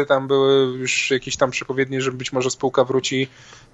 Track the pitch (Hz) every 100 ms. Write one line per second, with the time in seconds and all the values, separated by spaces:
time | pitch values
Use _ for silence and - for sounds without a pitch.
0 | 139 139 135 139 135 135 131 127 127 -
1 | - 131 135 - 131 123 - 131 131 131
2 | 131 127 127 131 127 - 135 131 127 131
3 | 127 131 131 - - - -